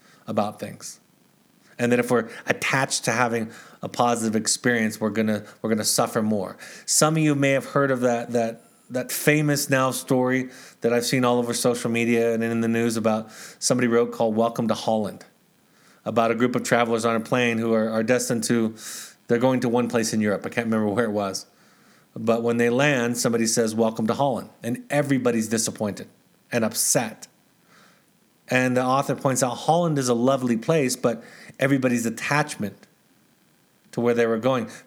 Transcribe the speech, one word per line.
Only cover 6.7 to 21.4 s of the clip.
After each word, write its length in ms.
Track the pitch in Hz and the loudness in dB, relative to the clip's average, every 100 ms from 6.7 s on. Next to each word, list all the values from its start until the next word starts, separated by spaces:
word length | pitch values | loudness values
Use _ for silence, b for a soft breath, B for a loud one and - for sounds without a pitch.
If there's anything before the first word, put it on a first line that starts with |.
| B | B
Some 320 | B - 156 160 | B 2 2 4
of 60 | |
you 140 | 151 139 | 2 4
may 140 | 139 | 2
have 160 | 135 127 | 2 0
heard 260 | 147 139 | 0 2
of 80 | 131 | 2
that, 320 | 123 117 120 | 2 0 -2
that, 300 | 120 113 113 - _ _ | -2 -2 -4 -16 _ _
that 220 | 127 127 | -8 -6
famous 580 | - - 151 151 143 - | 0 2 2 2 0 0
now 220 | 135 131 | 2 2
story 560 | 127 - 127 127 131 127 B B B | -2 0 2 2 0 -4 B B B
that 120 | 117 | 0
I've 140 | 117 117 | 0 0
seen 180 | 135 | 2
all 140 | 123 123 | 2 2
over 160 | 120 | 0
social 380 | 117 127 120 120 | 0 0 0 -2
media 420 | 113 117 117 117 | 0 2 2 2
and 80 | 117 | 0
in 180 | 113 117 | 0 0
the 60 | 117 | 0
news 300 | 113 117 113 | 2 0 0
about 340 | 110 107 110 B B B | 0 0 -4 B B B
somebody 260 | - 127 123 | 0 2 4
wrote 240 | 117 120 | 4 2
called 240 | - 117 | 0 0
Welcome 320 | 107 113 120 113 | 2 0 0 -2
to 80 | |
Holland, 500 | 107 - 110 101 - - _ _ _ _ b b b | -2 0 -2 -2 -8 -18 _ _ _ _ b b b
about 280 | - 110 113 | -4 0 0
a 20 | |
group 220 | 113 123 123 | 2 0 0
of 80 | |
travelers 400 | 117 117 117 117 | 0 0 2 0
on 100 | 113 | 0
a 60 | 113 | -2
plane 380 | 110 127 120 113 | -2 0 0 0
who 140 | 113 | 0
are, 160 | 110 110 | 0 0
are 140 | 113 | -2
destined 400 | 110 123 123 117 | 0 0 0 -2
to, 300 | 113 120 110 113 B B B B _ | 0 2 0 -2 B B B B _
they're 100 | 120 | 2
going 220 | 131 131 | 4 2
to 80 | 123 | 2
one 200 | 120 117 | 0 0
place 240 | 120 110 | 0 0
in 80 | 113 | 0
Europe. 220 | 107 95 | 0 0
I 40 | 113 | -2
can't 180 | - 117 | -4 -2
remember 220 | 110 107 | 0 0
where 160 | 101 | 0
it 80 | 113 | -2
was. 340 | 104 98 95 | -2 -4 -6